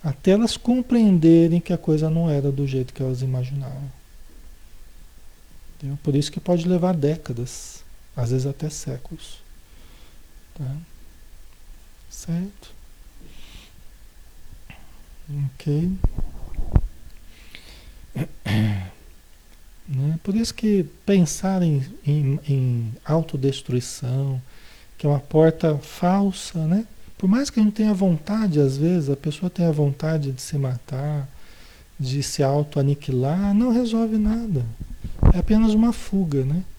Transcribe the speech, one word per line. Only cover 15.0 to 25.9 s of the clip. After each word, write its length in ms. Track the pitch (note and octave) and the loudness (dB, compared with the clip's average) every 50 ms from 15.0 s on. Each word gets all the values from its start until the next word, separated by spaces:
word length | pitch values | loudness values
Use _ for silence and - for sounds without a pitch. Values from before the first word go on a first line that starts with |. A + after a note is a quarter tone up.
| - - - - - D3+ C#3+ C#3+ C#3+ C3 B2+ | -20 -20 -20 -18 -14 -12 -6 -6 -6 -6 -6
Ok. 380 | - - D3 C#3+ D3+ E3 F3+ F#3+ F#3 - - - - - - - - - - - - - - - - - - - - - - - - - - - - - - - - - - - - - - - - - - - | -6 -4 -2 0 0 0 -2 0 2 2 2 2 0 -4 -4 -4 -8 -10 -6 -4 -4 -2 2 2 2 2 2 -6 -14 -18 -18 -18 -18 -20 -20 -20 -20 -20 -20 -20 -20 -20 -20 -20 -20 -20 -20 -20 -20 -20 -10 -6
<clears throat> 720 | - D#3+ - - - - - G2+ G#2+ G#2+ A2 G#2 G2 F#2 F#2 - - - - - - - - - - - - - - - - - - - - | -6 -6 -6 -8 -10 -4 -2 0 2 2 2 0 -2 -6 -10 -14 -20 -20 -20 -20 -20 -20 -20 -20 -20 -20 -20 -20 -20 -20 -20 -20 -20 -10 -6
Né? 300 | C#3+ C3 C#3 D3+ D#3+ D#3+ | -4 -2 0 -2 -2 -2
Por 140 | - - G3 | -4 -4 -2
isso 180 | A3 A3+ A3 - | -2 -2 -4 -4
que 300 | - - G#3+ G#3 G3 E3+ D3 - - - | -2 0 2 2 2 0 -2 -6 -8 -2
pensar 580 | - G3+ F#3+ F3 D3 - - - F#3+ F#3+ F#3 F3+ | 2 4 4 4 4 0 -4 -2 0 0 2 2
em, 180 | E3 D3+ C#3 C3 D#3+ G#3 - - | 2 2 2 0 -4 -10 -6 -2
em, 320 | C#3+ D3 D3+ D3 C3+ C#3 - - | 0 2 2 2 0 0 -2 0
em 480 | D3 C#3 C3+ B2+ B2+ B2 A#2 A#2 A2 A#2+ - - | 0 0 2 2 0 0 0 -2 -4 -6 -10 -4
autodestruição, 1400 | - D#3 E3 D#3+ D#3+ - C#3 C3 C#3 C3+ - - - B2 B2 B2 - - - - B2 B2+ C3+ C#3 C#3 C3 B2+ B2+ - - - - - - - - - - | 0 0 0 0 -2 -4 -2 0 0 -2 -2 -4 -2 -2 -2 -2 -4 -10 -8 -4 -2 -2 0 0 -2 -2 -4 -6 -10 -20 -20 -20 -20 -20 -20 -20 -20 -14
que 80 | - - | -4 0
é 40 | D3 | 0
uma 120 | D3 C#3 | 0 0
porta 560 | - - - D#3 D#3+ D#3+ D#3+ D#3+ - D#3+ D3+ | -2 2 4 6 6 6 6 4 0 0 0
falsa, 880 | C#3+ - - | 0 -4 -10